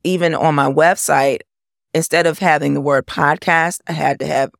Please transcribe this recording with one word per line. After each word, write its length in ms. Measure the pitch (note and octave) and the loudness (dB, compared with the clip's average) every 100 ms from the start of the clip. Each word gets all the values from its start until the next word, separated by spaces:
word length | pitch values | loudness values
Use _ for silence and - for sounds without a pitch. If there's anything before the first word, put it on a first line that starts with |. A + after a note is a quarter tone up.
even 300 | - F3+ E3+ | -4 0 0
on 200 | D#3+ D#3 | 0 0
my 160 | D3 C#3 | 2 0
website, 720 | C#3 D#3+ G3+ - D3 C#3 C3+ - _ _ _ _ | 2 2 2 0 0 0 -2 -6 _ _ _ _
instead 320 | - D#3+ E3 E3+ | -4 -2 0 0
of 120 | D#3 | 0
having 360 | F#3 D3+ C#3+ | 0 2 0
the 60 | C#3+ | -2
word 260 | C#3 C#3 - | 0 0 -2
podcast, 760 | - D3 D3+ - E3 E3 - - | -2 0 0 0 0 0 -4 -8
I 40 | |
had 260 | D#3+ C#3 C3 | -4 -2 -2
to 60 | - | -2
have 240 | C3 C#3 - | -2 -4 -6